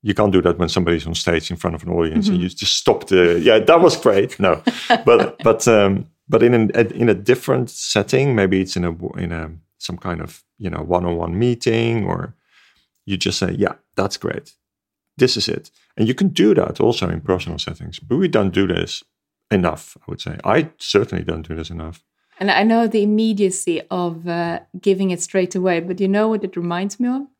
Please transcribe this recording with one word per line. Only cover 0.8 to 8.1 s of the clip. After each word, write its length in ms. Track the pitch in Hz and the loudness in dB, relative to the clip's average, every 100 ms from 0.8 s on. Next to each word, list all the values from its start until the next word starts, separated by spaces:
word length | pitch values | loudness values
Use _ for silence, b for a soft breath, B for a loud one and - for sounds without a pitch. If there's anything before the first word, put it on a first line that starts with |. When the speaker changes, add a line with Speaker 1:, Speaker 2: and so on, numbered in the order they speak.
| 87 85 82 | 0 -2 -2
Speaker 1:
on 80 | |
stage 380 | 82 - 82 - | -6 -2 -2 -2
in 60 | 82 | -6
front 180 | 87 80 | -6 -6
of 80 | |
an 60 | 85 | -4
audience 380 | 85 82 78 143 | -2 0 0 0
and 100 | 92 | -2
Speaker 2:
Mm-hmm. 60 | |
Speaker 1:
you 60 | 90 | -4
just 280 | - 101 - | -6 -4 0
stop 300 | - 110 - | 2 0 2
the, 320 | 92 87 85 | 4 4 4
"Yeah, 200 | 95 110 | 4 4
that 220 | - 165 | 6 6
was 160 | 170 - | 6 4
great." 420 | 117 98 104 - | 2 2 0 0
No, 220 | 98 82 - - | 0 2 -2 -6
Speaker 2:
<laughs> 240 | - 233 - | -2 0 4
Speaker 1:
but, 320 | 117 - - | 4 4 0
but, 240 | - 110 123 | 2 2 4
um, 380 | 110 101 98 - _ _ | 6 6 2 -4 _ _
but 120 | 113 | 2
in 120 | 120 | 4
an, 180 | 120 107 - 113 | 4 2 2 0
in 160 | - 117 | 2 0
a 40 | |
different 560 | 98 101 120 - 131 117 | 2 2 0 2 -2 -2
setting, 640 | - - 107 95 | -8 -2 -2 0